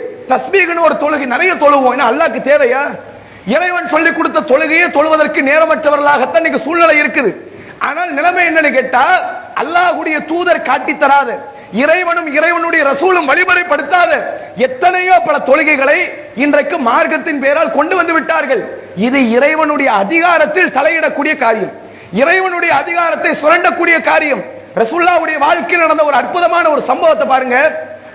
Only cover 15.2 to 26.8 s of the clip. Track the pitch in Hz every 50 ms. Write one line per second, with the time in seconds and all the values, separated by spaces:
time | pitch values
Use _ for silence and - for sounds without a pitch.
15.2 | 339 311 294 277 - 269 262 311 311 302 302 262 269 269 302 349 359 - - -
16.2 | - - - 202 277 294 277 294 277 285 359 330 262 233 247 285 320 330 320 302
17.2 | - 339 302 277 262 277 294 311 330 - - 262 302 330 381 359 339 330 330 320
18.2 | - - 320 320 294 254 262 208 156 - - - - - - 175 208 247 254 277
19.2 | 262 220 226 240 277 294 311 311 311 302 294 285 277 262 220 196 196 - 330 330
20.2 | 330 359 339 320 302 302 302 370 349 277 - 254 285 311 339 320 311 285 - -
21.2 | 294 302 311 - 247 226 226 214 185 156 - - - - - - - - 175 202
22.2 | 269 330 359 381 381 370 349 349 349 339 311 277 294 339 339 339 339 330 311 -
23.2 | 339 349 - - 285 302 339 349 370 349 254 - 339 339 330 320 - 294 311 320
24.2 | 311 294 262 202 - - - - - - - 185 226 226 320 349 339 359 349 330
25.2 | 330 311 311 294 277 302 349 339 - 349 370 339 330 320 311 311 302 294 277 247
26.2 | 247 - - 349 349 339 349 339 339 320 294 262